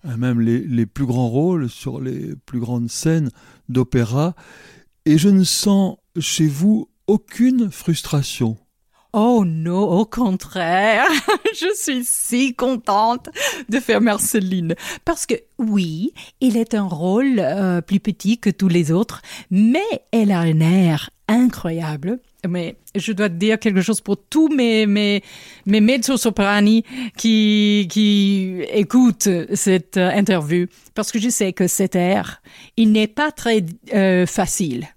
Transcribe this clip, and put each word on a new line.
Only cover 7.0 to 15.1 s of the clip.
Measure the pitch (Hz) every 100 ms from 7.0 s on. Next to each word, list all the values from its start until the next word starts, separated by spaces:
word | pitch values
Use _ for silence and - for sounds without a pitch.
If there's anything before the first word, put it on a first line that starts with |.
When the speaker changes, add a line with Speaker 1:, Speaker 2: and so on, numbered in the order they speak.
| -
Speaker 1:
aucune | 214 _ - 254 254 214
frustration. | - - 160 - 147 135 - 117 113 _ _ _ _ _
Speaker 2:
Oh | 208 226 240 185
non, | 160 160 180 202 175
au | 220
contraire, | - 247 185 - 190 165 185 208 214 311 302 -
<laughs> | 427 440
je | 440 349 415
suis | - 254 240
si | - - 240 269 247
contente | 247 247 - 202 226 240 - 440 571 381 254
de | 233
faire | - 208
Marceline. | 226 202 - 220 185 185 165 165 - -
Parce | -